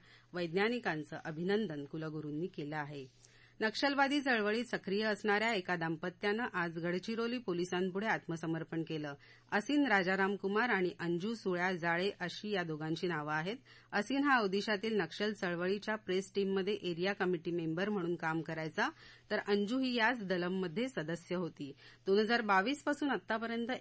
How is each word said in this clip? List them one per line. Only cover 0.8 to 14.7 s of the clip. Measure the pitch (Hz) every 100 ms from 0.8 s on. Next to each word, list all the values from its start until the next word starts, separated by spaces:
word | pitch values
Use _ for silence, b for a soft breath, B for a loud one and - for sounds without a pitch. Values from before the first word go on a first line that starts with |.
| 226 156 147 156
अभिनंदन | - 156 175 208 208 147
कुलगुरूंनी | 143 160 156 156 151 151 180
केलं | - 147 151
आहे. | 143 143 131 - B B B B
नक्षलवादी | 220 - 285 277 269 294
चळवळीत | 269 233 208 220
सक्रिय | 240 202 - 202
असणाऱ्या | 220 202 214 202 226
एका | 214 180 180
दाम्पत्यानं | 165 160 180 175 208 214 240
आज | 185 170 165
गडचिरोली | 170 180 180 226 233 247
पोलिसांपुढे | 240 175 180 180 190 185 220
आत्मसमर्पण | 165 - 165 160 160 160 165
केलं. | 156 160 147 143 B B B
असिन | 202 208 294 277
राजाराम | 202 180 190 190 196
कुमार | 196 208 240
आणि | 196 180 -
अंजू | 170 170 202
सुळ्या | 226 190 175 185
जाळे | 180 170 170 196 -
अशी | 175 - 208
या | 196
दोघांची | 170 151 156 165 185
नावं | 160 147
आहेत. | 156 165 247 - B B
असिन | 202 208 269
हा | 285 254
ओदिशातील | 202 196 196